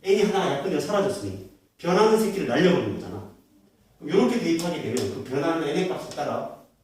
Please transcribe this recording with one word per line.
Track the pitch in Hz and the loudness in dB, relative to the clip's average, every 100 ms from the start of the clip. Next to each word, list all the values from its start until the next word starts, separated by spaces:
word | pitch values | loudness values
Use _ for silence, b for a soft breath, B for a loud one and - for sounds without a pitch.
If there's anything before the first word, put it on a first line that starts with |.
N이 | - 214 | 2 2
하나가 | 196 190 175 139 | 4 2 0 -2
약분돼서 | 190 156 - | -2 -2 0
사라졌으니 | - - - 101 95 - - _ _ | 0 0 -2 -6 -10 -14 -20 _ _
변하는 | 170 185 220 220 | 0 4 6 6
새끼를 | 214 - - | 2 -2 -2
날려버린 | 123 180 - - | 4 4 4 0
거잖아. | - - - - - _ _ _ _ _ _ | -6 -10 -12 -14 -20 _ _ _ _ _ _
그럼 | 147 180 | 0 4
요렇게 | 240 - | 4 2
대입하게 | 165 165 175 156 | 0 0 -2 -4
되면 | - 123 | -4 -2
그 | - - | -4 -6
변하는 | 123 135 165 165 156 | -6 -4 -2 -2 -2
N의 | 175 185 | -2 -2
값에 | - - | -4 -8
따라 | - - - - - - _ | -6 -4 -4 -6 -12 -20 _